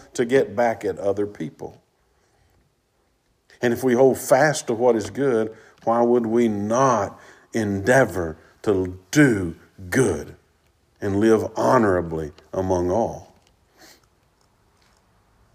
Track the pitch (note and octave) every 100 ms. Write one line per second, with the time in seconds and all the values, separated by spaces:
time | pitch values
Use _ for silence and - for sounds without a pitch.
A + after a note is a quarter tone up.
0 | - - A#2+ C3+ G#2+ G2+ A#2+ A2+ G2+ E2+
1 | G2 G2 G2+ - C#3 - - - _ _
2 | _ _ _ _ _ _ _ _ _ _
3 | _ _ _ _ _ _ A#2+ A#2 C3 A#2+
4 | C3+ A2+ - C3 D3+ C#3 - A2+ B2 A2
5 | G2 A2+ C#3 A2+ A2 - - _ - A#2
6 | A#2+ B2 A2+ A#2 A#2 G#2 G#2 A#2 C3+ A2+
7 | F#2+ - - - _ A#2 G#2 G2 G2+ B2+
8 | A#2 F#2+ E2 D#2 _ _ - F#2+ F#2 F#2
9 | - D3+ C#3+ G#2 F2 D#2 - - F#2 A#2
10 | A#2 D2+ C#2 - _ _ _ _ _ _
11 | G2+ G2 A2 G#2+ - - A#2+ B2+ G#2+ F2+
12 | E2+ D#2+ D#2 - _ F#2+ F#2+ F2+ F2+ G#2
13 | G2 E2 - _ _ _ _ _ - -
14 | _ _ _ _ _ _ _ _ _ _
15 | _ _ _ _ _